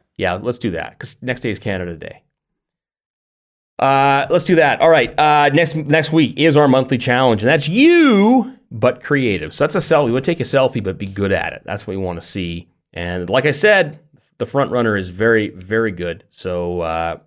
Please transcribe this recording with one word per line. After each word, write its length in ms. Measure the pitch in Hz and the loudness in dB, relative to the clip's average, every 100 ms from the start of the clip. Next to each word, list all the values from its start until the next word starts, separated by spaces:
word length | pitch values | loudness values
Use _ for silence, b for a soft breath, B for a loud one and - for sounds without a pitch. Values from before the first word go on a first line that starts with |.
| _ - | _ -6
Yeah, 180 | 92 | -4
let's 220 | 90 107 120 | -4 -6 -6
do 120 | 113 | -6
that, 280 | 82 - - | -6 -8 -12
'cause 180 | - - | -16 -12
next 200 | 123 127 | -8 -6
day 100 | 120 | -6
is 80 | 95 | -6
Canada 360 | 110 95 87 | -6 -8 -8
Day. 280 | 82 - - _ _ _ _ _ _ _ _ _ _ _ _ _ _ _ - | -12 -16 -18 _ _ _ _ _ _ _ _ _ _ _ _ _ _ _ -4
Uh, 480 | 135 139 139 139 139 | 0 2 2 2 2
let's 140 | 160 - | 0 2
do 80 | 170 | 2
that. 240 | 147 120 | 2 4
All 80 | 165 | 4
right. 280 | 160 120 - | 4 2 2
Uh, 320 | 151 147 147 | 2 4 4
next, 240 | 139 160 151 | 2 -2 -4
next 340 | 147 156 151 | -2 0 2
week 280 | 160 131 - | 2 0 2
is 180 | 156 147 | 2 4
our 100 | 147 | 4
monthly 300 | 131 131 127 | 4 2 -2
challenge, 440 | - 123 131 110 | 0 2 2 2
and 80 | 113 | 2
that's 180 | 160 143 | 0 0
you, 880 | 196 302 349 302 208 208 254 214 - _ | 4 4 6 6 6 6 4 0 -6 _
but 320 | 117 123 127 | -2 0 0
creative. 480 | - 143 123 95 78 | -2 0 0 -2 -4
So 120 | - | -2
that's 100 | 147 | -2
a 40 | 190 | 0
selfie. 320 | 147 160 139 | 2 2 2
We'll 120 | 123 | 0
take 180 | 135 170 | -2 -4
a 40 | |
selfie, 380 | 127 139 131 117 | -2 0 0 -2
but 140 | 98 92 | -6 -8
be 80 | 98 | -10
good 260 | 98 98 | -4 -2
at 200 | 90 82 | -2 -4
it. 100 | 65 - | -10 -10
That's 200 | 101 - | -10 -8
what 100 | 95 | -8
we 60 | |
wanna 200 | 92 85 | -6 -6
see. 460 | - 101 87 85 - _ _ | -6 -6 -6 -8 -14 _ _
And 340 | - 87 90 87 | -10 -8 -6 -2
like 160 | 117 | 0
I 60 | 143 | 0
said, 480 | 147 208 202 156 - _ _ _ - | 0 2 2 0 -6 _ _ _ -10
the 80 | 120 | -6
front 240 | 139 139 | -2 -2
runner 240 | 120 113 104 | 0 0 -2
is 140 | 90 | -4
very, 380 | 90 113 113 107 | -2 2 2 0
very 420 | 92 92 110 113 | -8 -6 -4 -2
good. 320 | 87 87 82 _ | -4 -8 -10 _
So, 500 | - 92 90 87 87 | -12 -8 -6 -4 -6
uh, 380 | 82 82 82 80 | -4 -4 -6 -8